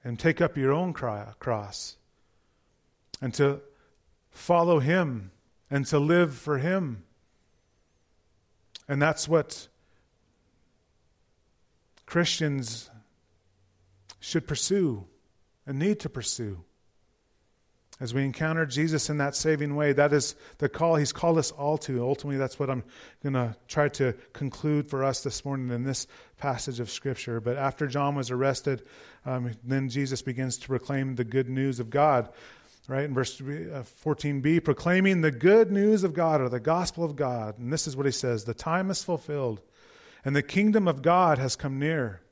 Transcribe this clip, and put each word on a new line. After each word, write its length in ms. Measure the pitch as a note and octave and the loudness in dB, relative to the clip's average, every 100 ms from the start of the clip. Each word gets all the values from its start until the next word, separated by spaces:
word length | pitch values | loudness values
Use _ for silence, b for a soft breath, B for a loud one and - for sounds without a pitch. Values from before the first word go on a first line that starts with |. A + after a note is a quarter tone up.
and 160 | B2 A#2 | -8 -2
take 220 | E3 - | 0 2
up 160 | A#2 C#3+ | 0 2
your 160 | C3+ | 2
own 200 | D3 F3+ | 2 0
cry-, 420 | D#3 B2 G#2 G#2 G#2+ | -4 -6 -6 -10 -10
cross 580 | - A2 G2+ - - - _ _ _ _ _ _ _ _ _ _ _ - | -4 -4 -4 -12 -14 -16 _ _ _ _ _ _ _ _ _ _ _ -8
and 140 | C3 | -6
to 260 | A2+ C#3+ C#3+ - b b b _ _ _ | 2 2 2 -10 b b b _ _ _
follow 480 | - - E3+ E3+ E3 | -16 2 4 6 4
him 520 | C3+ F3+ E3 A#2 F#2+ _ _ _ _ | 4 2 0 -4 -10 _ _ _ _
and 140 | C#3 C3+ | -2 2
to 120 | D3+ | 2
live 360 | D3 E3+ E3+ | 4 4 4
for 240 | B2+ D3+ C#3 | 0 -4 -2
him. 460 | D3+ F#3+ D#3+ A2 - _ _ _ _ _ _ _ _ _ _ _ _ _ _ _ _ - - | 0 -2 -2 -8 -14 _ _ _ _ _ _ _ _ _ _ _ _ _ _ _ _ -20 -4
And 140 | C#3 | 2
that's 260 | D3 D#3 D3 | 2 2 2
what 400 | D#3+ D3 - - _ _ _ _ _ _ _ _ _ _ _ _ _ _ _ _ _ _ _ _ _ _ _ - | 2 2 -10 -14 _ _ _ _ _ _ _ _ _ _ _ _ _ _ _ _ _ _ _ _ _ _ _ -4
Christians 800 | E3+ E3+ - D#3 C#3 A#2 A2+ - - _ _ _ _ _ _ _ _ _ _ _ - | 0 0 0 -2 -2 -6 -10 -14 -20 _ _ _ _ _ _ _ _ _ _ _ -18
should 260 | - E3 - | -4 -4 -4
pursue 580 | D3 - G3+ E3+ G#2+ F#2 _ _ _ _ _ - | -4 0 2 2 -2 -10 _ _ _ _ _ -8
and 120 | C3+ | -2
need 220 | F3+ G#3 | 0 0
to 80 | C#3 | -4
pursue. 540 | C3+ A2+ - A2 F#2 - _ _ _ _ _ _ _ _ _ _ _ _ - | -6 -6 -4 -6 -8 -14 _ _ _ _ _ _ _ _ _ _ _ _ -12
As 140 | B2 | -6
we 100 | C3 | -2
encounter 440 | C3+ B2 D#3+ D#3+ D#3 | -2 -2 -2 0 -2
Jesus 420 | B2+ D#3+ D#3 - | 0 0 0 -2
in 80 | D3 | -2
that 160 | C#3 | -2
saving 400 | - D#3+ D#3 D3 | 0 0 0 0
way, 200 | C#3+ D3 | 0 2
that 180 | C#3 D3 | 4 6
is 240 | D3 - - B B | 4 0 -8 B B
the 100 | C#3+ | -4
call 280 | - E3 D#3+ | 0 2 4
he's 160 | C#3+ | 2
called 260 | - E3+ D#3+ | 0 2 2
us 120 | C#3+ | 0
all 280 | - C#3+ D3+ | -4 -2 -2
to. 260 | - B2+ | -2 -2
Ultimately, 320 | A#2+ C#3 C#3+ C#3 | -2 -2 -2 -4
that's 220 | C3+ - | -4 -4
what 100 | C#3 | -4
I'm 160 | B2+ - B B B | -4 -8 B B B
gonna 320 | C#3 C3 A#2 - _ | -2 0 -2 -6 _
try 200 | D#3 D3 | 0 0
to 240 | - C3 A2+ B | 2 -2 -2 B
conclude 560 | - C#3 - D3+ D3 D3 | -8 -8 -4 0 0 0
for 120 | C#3 | -2
us 200 | C3+ C3 | 0 -2
this 240 | C#3 - C#3 | -6 -6 -6
morning 240 | C3+ B2+ | -6 -4
in 120 | A#2+ | -4
this 240 | C3+ C3 - B B _ | -2 -4 -8 B B _
passage 420 | C#3 A#2+ - A#2+ | -4 -4 -6 -6
of 120 | A2+ | -8
Scripture. 500 | - C#3 B2+ - A#2 | -6 -6 -6 -6 -4
But 160 | A2 C3 | -2 -2
after 300 | C3+ - C#3+ | -2 -2 -4
John 280 | C#3 C#3 | 0 0
was 160 | C#3+ A#2+ | -2 -4
arrested, 520 | B2+ C3+ C3 - C3 B B B B | 0 0 0 -2 -4 B B B B
um, 280 | - B2+ B2 A2 | -6 -4 -4 -8
then 240 | A#2+ C3+ C3+ | -2 -2 0
Jesus 320 | B2 C#3 C3 | -2 -2 -4
begins 380 | - B2 C3 A#2 | -6 -4 -4 -6
to 100 | - | -4
proclaim 460 | C3 - C#3 C3+ | -4 -2 -2 -2
the 100 | B2 | -2
good 240 | A#2+ B2+ B2+ | -2 0 0
news 320 | C3 C3+ B2 | 0 0 -2
of 80 | A2+ | -2
God. 400 | C#3+ D3+ C3 A#2 B B B B B - | 2 4 4 0 B B B B B -8
Right, 140 | C3 | -4
in 120 | D3 | -2
verse, 260 | C3 B2+ - | -2 -2 -6
uh, 420 | C3+ D3 F3 C#3+ | -10 -10 -8 -10
fourteen 600 | A#2 - D#3 D3 D3 C#3 | -12 -8 -4 -2 0 0
B, 180 | C#3 E3 | 4 2
proclaiming 600 | D#3 C#3 E3+ F#3 F#3+ F#3 | 2 0 2 4 4 4
the 120 | D#3 | 2
good 400 | B2 E3+ G#3+ A3 | 4 6 8 6
news 320 | G3 G#3 G#3+ | 4 4 4
of 100 | F#3 | 2
God, 260 | D#3+ E3 D#3 | 2 2 2
or 80 | B2+ | 2
the 120 | B2 | 0
gospel 420 | A2+ E3 E3+ - | 0 0 0 -2
of 140 | E3 C#3+ | -4 -2
God. 420 | C3+ B2 G#2+ G#2+ | -2 -2 -6 -8
And 140 | A#2+ | -4
this 160 | D3+ - | -4 -4
is 80 | C3 | -2
what 100 | C#3 | -2
he 60 | |
says, 320 | B2 C3 A#2 | 0 -2 -2
"The 100 | A2 | -4
time 380 | A2+ - E3+ F#3+ | -6 -2 -2 0
is 100 | F#3+ | -4
fulfilled, 580 | - E3 - D3 B2+ G#2+ _ B B B B B | -4 -6 -4 -4 -4 -6 _ B B B B B
and 120 | C3+ C#3+ | 0 0
the 60 | |
kingdom 440 | C#3+ F#3+ G#3+ G#3+ F#3 | 0 2 4 4 2
of 160 | C#3 | 2
God 360 | D3 F3 F3+ C#3 | 4 6 6 4
has 180 | C3 - | 0 -2
come 240 | C#3+ C3+ | -4 -2
near. 400 | D3 D#3+ A#2+ F2+ _ | -2 0 -4 -6 _